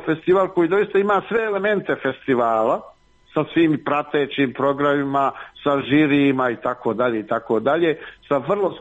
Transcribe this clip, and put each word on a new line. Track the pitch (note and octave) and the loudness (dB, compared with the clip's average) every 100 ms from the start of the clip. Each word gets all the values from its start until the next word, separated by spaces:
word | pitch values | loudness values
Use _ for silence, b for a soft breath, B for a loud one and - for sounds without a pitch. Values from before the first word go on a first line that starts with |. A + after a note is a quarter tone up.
| - | -2
festival | D#3 F3 F#3+ F#3 | -2 2 2 2
koji | F3+ E3 | 0 2
doista | G3 G3+ G3 | 2 0 0
ima | G3+ G3 - | 2 0 0
sve | A3+ | -2
elemente | A3 G3+ G3+ G3+ - C#3 | -2 -2 0 -2 -2 -4
festivala, | C3+ C3 - B2 A#2 A2+ A2+ F#3 - - _ _ _ | -4 -4 -2 0 2 2 2 0 -4 -20 _ _ _
sa | - D3+ | -4 -2
svim | D#3+ D#3+ D3+ - | 2 2 2 -2
pratećim | D3 D3 D3+ C#3+ C#3+ C3+ | -4 -2 -2 -2 0 -2
programima, | A#2+ C3+ C#3 C#3+ C#3+ C#3 C#3 C3+ - B - | 0 -2 0 0 0 0 0 -2 -4 B -6
sa | D3 C#3 A#2 | -2 -2 2
žirijima | D3 D3+ C#3+ C#3 C3 B2+ | 2 4 4 2 2 0
i | G#2+ | -2
tako | B2+ B2+ A#2 | -4 -4 -4
dalje | A2 B2 A2 | -2 0 -2
i | G#2 | -2
tako | A2+ - A2 | -4 -2 0
dalje, | A#2 D#3+ E3+ C#3+ B B - | 2 2 2 -2 B B -2
sa | C#3+ | -2
vrlo | B2+ G3+ F#3 - | 0 -2 -2 -4